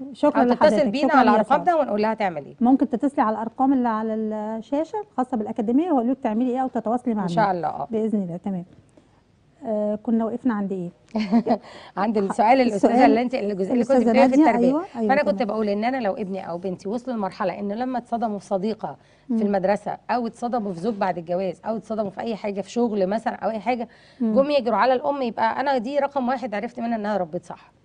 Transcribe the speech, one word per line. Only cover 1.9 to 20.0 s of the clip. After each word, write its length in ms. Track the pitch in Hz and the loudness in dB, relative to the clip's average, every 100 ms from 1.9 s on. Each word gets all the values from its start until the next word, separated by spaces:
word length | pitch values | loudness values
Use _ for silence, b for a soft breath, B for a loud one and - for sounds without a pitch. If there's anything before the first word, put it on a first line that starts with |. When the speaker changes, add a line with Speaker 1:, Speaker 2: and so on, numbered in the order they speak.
| 208 | 0
Speaker 2:
لها 120 | 214 | 0
تعمل 300 | 220 196 151 143 | 0 -2 -4 -8
إيه. 80 | - | 0
Speaker 1:
ممكن 280 | 233 269 262 | 2 4 2
تتصلي 320 | 226 277 - | 0 -2 0
على 100 | 220 | 0
الأرقام 380 | 214 226 - 269 | 0 -4 -2 2
اللي 160 | 262 240 | 2 0
على 260 | 220 220 | -2 -2
الشاشة 880 | 220 214 214 214 226 - 285 320 427 403 | -4 -4 -6 -6 -8 -4 -4 -2 -6 -6
الخاصة 240 | - 254 226 | -4 -2 -2
بالأكاديمية 560 | 214 226 208 254 359 | -4 -4 0 2 2
وأقول 180 | 269 233 | 2 2
لك 80 | 269 | 0
تعملي 280 | 220 214 254 | -2 0 0
إيه 80 | 254 | -2
أو 60 | 262 | -2
تتواصلي 460 | 226 214 247 247 | -4 -2 -2 -2
مع 80 | 214 | -2
Speaker 2:
إن 40 | 175 | 0
Speaker 1:
مين. 100 | 170 | 2
Speaker 2:
شاء 140 | 196 | 2
الله، 180 | 180 151 | 2 -4
آه. 200 | - - | -6 -4
Speaker 1:
بإذن 320 | 220 220 208 | -2 0 -2
الله، 140 | 180 175 | -2 -6
تمام. 280 | 202 185 175 - b b b b b _ _ _ 247 | -6 -6 -8 -18 b b b b b _ _ _ -6
آه، 280 | 214 208 208 | -4 -2 -4
كنا 220 | 240 226 | 0 0
وقفنا 300 | 226 240 254 | 0 -2 -4
عند 180 | 208 196 | -2 -4
إيه؟ 180 | 190 175 - _ | -6 -8 -12 _
Speaker 2:
<laughs> 440 | 220 202 226 220 220 B B B 175 | -4 2 2 2 -2 B B B -4
عند 220 | 214 208 | -2 0
السؤال 420 | 196 - 214 269 | 0 2 4 6
الأستاذة 300 | 233 202 226 | 4 4 4
Speaker 1:
السؤال 180 | 233 254 | 6 6
Speaker 2:
اللي 120 | 240 | 6
أنت، 120 | 247 | 0
اللي 200 | 254 202 | -2 -4
جزء، 180 | 185 190 | -2 -2
اللي 120 | 247 | 0
كنت 60 | 233 | 2
Speaker 1:
الأستاذة 100 | 262 | 4
Speaker 2:
بتقوليها 280 | 226 247 269 | 4 6 6
في 80 | 269 | 6
Speaker 1:
نادية، 100 | 311 | 4
Speaker 2:
التربية. 160 | 240 247 | 4 2
Speaker 1:
أيوة، 160 | 294 - 240 | 2 -2 -2
أيوة، 120 | 220 | 0
Speaker 2:
فأنا 140 | 277 | 2
Speaker 1:
تمام. 140 | 294 196 | 2 0
Speaker 2:
كنت 60 | |
بقول 260 | 208 220 208 | -2 -2 -2
إن 160 | 202 | 0
أنا 120 | 233 262 | -2 -2
لو 160 | 202 | -2
ابني 360 | 190 190 190 - | -4 -6 -8 -8
أو 100 | 175 | -8
بنتي 300 | 190 175 196 | -6 -6 -6
وصلوا 280 | 240 262 233 | -6 -6 -6
لمرحلة 420 | 185 - 190 - | -6 -4 -4 -4
إنه 160 | 202 | -6
لما 240 | 220 254 247 | -6 -6 -6
اتصدموا 400 | 240 233 226 202 | -6 -4 -4 -6
في 60 | |
صديقة 520 | - 196 214 - 156 139 b b b | -4 -4 -2 -4 -8 -12 b b b
في 60 | |
Speaker 1:
مم. 60 | 226 | 0
Speaker 2:
المدرسة 560 | 208 196 185 202 190 - | 0 2 2 0 -4 -8